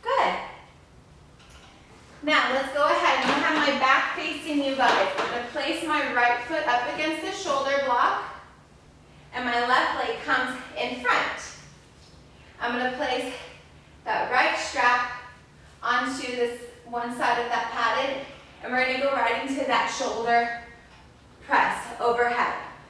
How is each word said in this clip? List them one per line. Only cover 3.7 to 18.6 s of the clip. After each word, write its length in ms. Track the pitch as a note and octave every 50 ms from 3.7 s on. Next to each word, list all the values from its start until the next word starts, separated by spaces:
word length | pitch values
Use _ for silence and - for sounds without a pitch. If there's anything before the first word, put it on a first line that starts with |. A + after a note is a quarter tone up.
| C#4
my 40 | -
back 360 | C4 C4+ C4 C4+ C4+ - -
facing 460 | - D#4 D#4+ D4+ D4 - D#4+ D4 C#4+
you 140 | C#4 C4+ C4+
guys. 320 | C4+ B3 - - - G3 F#3+ - -
I'm 100 | - A#3+
gonna 200 | A#3 A#3+ A#3+ -
place 340 | - D4+ C#4 D4+ D#4+ - -
my 300 | D#4 D4+ D4 C#4 B3+ A#3
right 260 | A#3+ A#3+ A#3+ A#3+ A#3+ -
foot 220 | - E4 D#4 - -
up 260 | - A#3+ - - -
against 280 | D4+ D4+ D#4+ D#4+ D#4+
the 100 | E4+ F#4+
shoulder 500 | F#4+ G4 - E4 C#4+ C#4+ C4+ C4+ C#4 C#4 C#4
block, 400 | C4 - - - - - - - - - - - - - - - - - - - - - - - - - - - - -
and 100 | B3 B3
my 220 | B3 A#3 A#3+ A#3+
left 320 | B3 - - - - - C4+
leg 180 | B3 A#3 A3+ - -
comes 320 | D4 C4 - B3+ B3 - - - - - -
in 200 | A#3+ A#3+ B3 -
front. 580 | - D4+ - - - - - - - - - - - - - - - - - - - - - - - - - - - - - -
I'm 120 | - A#3+ B3 B3
gonna 180 | B3+ B3+ B3+
place 360 | - D4 C4 B3 B3+ B3+ C4 - - - - - - - - - - - - - - -
that 260 | - - - - -
right 240 | A#3+ B3+ C4 D#4 - -
strap 520 | - - - C#4 C4 A#3+ A#3+ - - - - - - - - - - - - - - - - -
onto 520 | - A#3 B3 B3 B3+ C4 C4+ - B3+ B3 A#3+
this 280 | B3 A#3+ A#3+ A#3+ - - - - - -
one 280 | A#3+ A#3+ A#3 A#3 A#3+ B3
side 280 | - D4+ - A#3+ A#3+
of 80 | A#3 -
that 200 | - - - -
padded, 520 | - A#3+ A#3 A3 A3 B3 C#4 C#4+ C4+ - - - - - - - - -